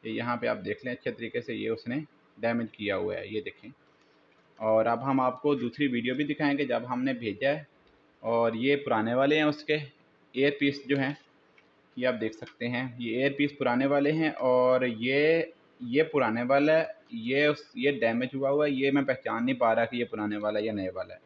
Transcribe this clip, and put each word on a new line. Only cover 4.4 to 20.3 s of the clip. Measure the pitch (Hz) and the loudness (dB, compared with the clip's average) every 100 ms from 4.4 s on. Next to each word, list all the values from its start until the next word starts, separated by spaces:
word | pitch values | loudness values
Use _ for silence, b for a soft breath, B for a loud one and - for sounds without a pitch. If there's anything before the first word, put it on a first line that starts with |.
| _ - | _ -6
और | 110 110 113 | 2 4 4
अब | 117 | 2
हम | 135 135 | 0 2
आपको | 127 127 147 139 | 2 0 -2 0
दूसरी | 120 127 143 | -2 -2 0
video | 120 120 127 | 0 -2 -2
भी | |
दिखाएंगे | 147 147 147 143 139 | -4 0 0 0 0
जब | 120 123 | -2 -2
हमने | 123 131 | -4 -2
भेजा | 123 117 95 131 | -2 -6 -2 0
है। | 151 147 _ _ _ _ _ | -2 -6 _ _ _ _ _
और | 113 117 117 110 | -2 2 2 2
ये | 131 143 | 0 0
पुराने | 143 113 110 | 2 0 2
वाले | 123 139 151 | 2 4 4
हैं | |
उसके | 151 147 - 151 139 _ _ _ _ 127 | 2 -2 -4 -4 -4 _ _ _ _ 0
एयर | 139 143 | 0 2
पीस | 143 139 123 | -2 -2 -2
जो | 139 | 0
हैं, | 135 147 _ _ _ _ _ _ _ 123 | 0 -4 _ _ _ _ _ _ _ -2
ये | 127 | -2
आप | 117 | 0
देख | 110 | -4
सकते | - - - 120 | -6 -18 -8 -6
हैं, | 123 131 120 | -4 -6 -6
ये | 120 120 | -4 0
एयर | 139 139 | 0 2
पीस | 143 | -2
पुराने | 147 127 123 139 | 0 0 2 2
वाले | 143 143 | 2 2
हैं | 156 156 | 2 0
और | - 127 127 127 127 127 | 0 2 4 6 4 2
ये, | 110 123 139 151 165 160 - _ _ | -2 0 2 4 2 0 -8 _ _
ये | 123 131 | -2 0
पुराने | 156 151 120 113 | 2 2 0 0
वाला | 123 139 147 | 2 4 6
है, | 160 156 - _ | 4 2 -8 _
ये | 117 113 135 147 | -10 -2 2 2
उस, | 143 - - | 0 -6 -2
ये | 135 | 0
damage | 135 113 117 127 135 | 2 0 0 -2 -2
हुआ | 135 | 0
हुआ | 143 151 | 2 2
है, | |
ये | 131 139 | 2 2
मैं | 139 135 | 2 0
पहचान | 127 - 113 | -2 -2 -2
नहीं | 123 127 | -2 2
पा | 117 | 4
रहा | 113 117 | 4 2
कि | 120 | -2
ये | |
पुराने | 117 110 107 | -4 -4 -4